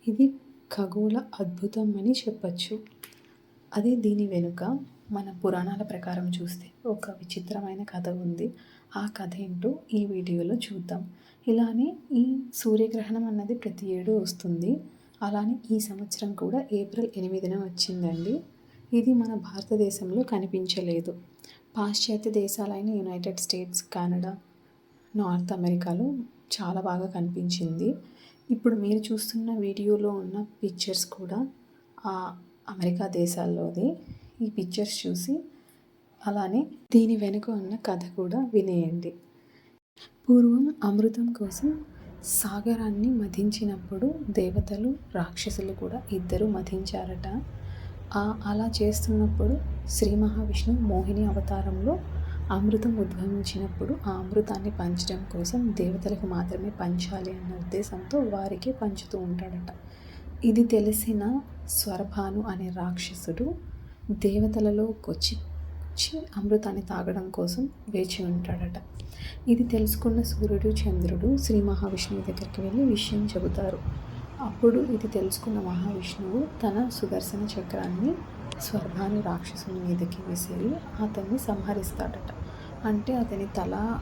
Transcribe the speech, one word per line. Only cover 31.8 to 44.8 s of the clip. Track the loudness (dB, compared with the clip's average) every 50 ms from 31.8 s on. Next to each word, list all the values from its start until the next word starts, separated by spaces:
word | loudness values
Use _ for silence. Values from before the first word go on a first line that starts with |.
| _ _ _ -8 -6
ఆ | -6 -4 -4 -6 -8 -10 -14 -20 -20 -20 _ _ -12
అమెరికా | -6 0 0 0 2 0 -2
దేశాల్లోది. | 0 2 2 2 2 2 0 0 0 0 0 -2 -2 0 2 2 2 0 -2 -10 -16 -16 -16 -18 -20 -6 -4
ఈ | -4 -2
పిక్చర్స్ | -2 -2 -4 -2 -2 -2 -2 -2 -4 -4 -2
చూసి | -2 -2 -2 0 -2 -2 -2 -4 -10 -20 -20 _ -20 -20 _ _ _ _ _ _ _ _ _ -4
అలానే | -2 0 0 0 2 2 0 0 0 -6 -18 -4 _
దీని | 8 8 10 8 4
వెనుక | 2 2 0 0 0 -2 -2
ఉన్న | -4 -4 -4 -4 -6
కథ | -4 -2 -2 -2 -2 -4 -6 -4
కూడా | -4 -2 0 0 0 0 4 4
వినేయండి. | 4 4 6 2 2 2 2 0 -2 -4 -6 -10 -12 -20 -20 _ -20 _ _ _ -20 _ _ _ _ _ _ _ -20 -20 -20 _ _ _ 8
పూర్వం | 10 10 10 10 8 6 4 2 2 0 0
అమృతం | 2 4 6 4 4 4 2 0 0
కోసం | 0 -2 -4 -6 -4 0 0 0 0 0 -6 -14 -16 -18 -18 -16 -16 -12 -6
సాగరాన్ని | 0 0 0 0 0 -4 -2 0 0 0 2 0 -2 0 2 2 2
మథించినప్పుడు | 4 2 0 0 0 2 2 2 2 2 -2 -2 -2 -4 -6 -8 -2 0 0 0 0 -2 -4 0
దేవతలు, | 2 2 2 4 2 2 0 0 -2 0